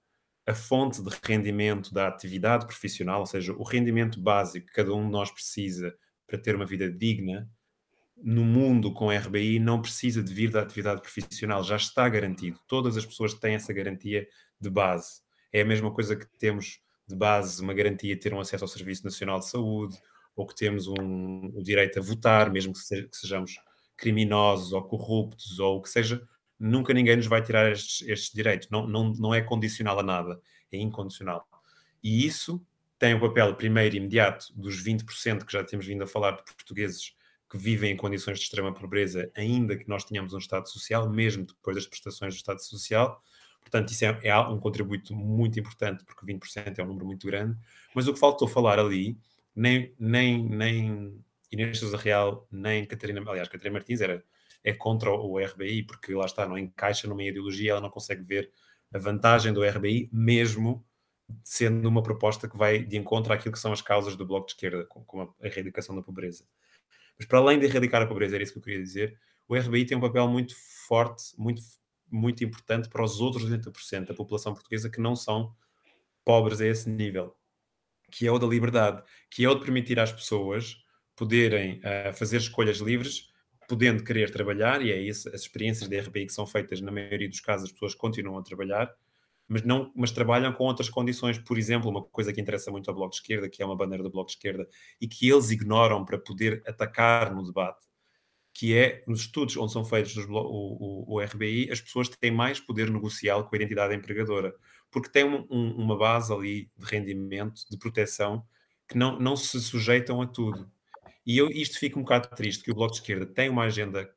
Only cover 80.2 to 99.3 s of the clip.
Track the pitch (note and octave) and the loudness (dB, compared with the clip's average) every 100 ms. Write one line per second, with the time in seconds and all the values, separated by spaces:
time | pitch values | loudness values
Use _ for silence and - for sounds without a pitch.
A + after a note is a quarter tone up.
80.2 | - G#2 G2 G#2 A#2 - _ _ _ - | -2 -2 0 -4 -6 -12 _ _ _ -8
81.2 | G#2+ A#2 A2+ G#2 F#2+ F2+ G2+ G2+ G2 F#2+ | 2 6 6 4 0 -4 -6 -4 -4 -4
82.2 | A2 A#2 A2+ - G#2+ G2+ G#2+ A#2+ C3+ - | -2 0 0 0 0 0 0 -2 -2 -8
83.2 | - _ _ _ - A#2 B2+ G#2+ G#2+ A2 | -12 _ _ _ -6 2 4 4 0 0
84.2 | G#2 G#2 G2+ G2+ A2+ C#3 A#2+ F#2+ G2+ G#2+ | 0 -2 -2 2 2 2 0 -2 -4 -6
85.2 | - G2 - - A2 A2 G2 G2 G2 G2+ | -8 -10 -10 -4 -2 -2 -4 -6 -4 -6
86.2 | F#2+ - G2+ G#2+ G2 F#2+ G2 G2+ G2+ G2+ | -6 -6 -4 -4 -4 -6 -6 -8 -6 -6
87.2 | G2+ - - G2+ F#2+ - G2+ - A2+ A2 | -6 -6 -4 -4 -6 -8 -8 -4 -4 -4
88.2 | G2 F#2+ - F#2 F#2+ G#2 B2 - _ _ | -6 -10 -10 -8 -4 -2 -4 -8 _ _
89.2 | _ _ - A2 A#2 C3 C3+ B2 A#2+ A#2 | _ _ -6 -2 2 0 0 -2 -2 0
90.2 | A#2 A#2+ C3 B2+ B2+ B2+ B2 C3 B2 A#2+ | 2 2 2 0 0 0 -4 -2 -2 -2
91.2 | B2 A2+ - A2+ A2 A#2+ A2+ G2+ - - | -2 -2 -2 -2 0 0 0 -4 -6 -4
92.2 | G#2 G#2 G2+ G2+ - G2 G2 F#2+ F#2 - | -4 -4 -4 -4 -4 -6 -6 -6 -6 -8
93.2 | - G#2+ F#2+ - G2 F#2+ F#2+ F#2+ F#2+ F#2+ | -4 -4 -4 -6 -6 -2 -4 -4 -6 -6
94.2 | F2+ - G2+ F#2+ - - - _ A2+ - | -8 -8 -6 -6 -10 -16 -20 _ -10 2
95.2 | B2 C#3 A2+ A2 G#2 A2 A2+ G#2 F#2+ G2 | 6 8 6 2 4 6 6 4 -2 -6
96.2 | - F#2 A2 G#2+ - - G#2+ - A#2 A#2 | -6 -2 -2 -2 -6 -6 -2 4 6 6
97.2 | G#2 F#2+ F#2 F#2 F2+ - _ _ _ _ | 2 -2 -4 -2 -4 -6 _ _ _ _
98.2 | _ _ _ - A2+ A#2 B2+ - - A2+ | _ _ _ -4 2 4 4 2 -4 -4
99.2 | - | -4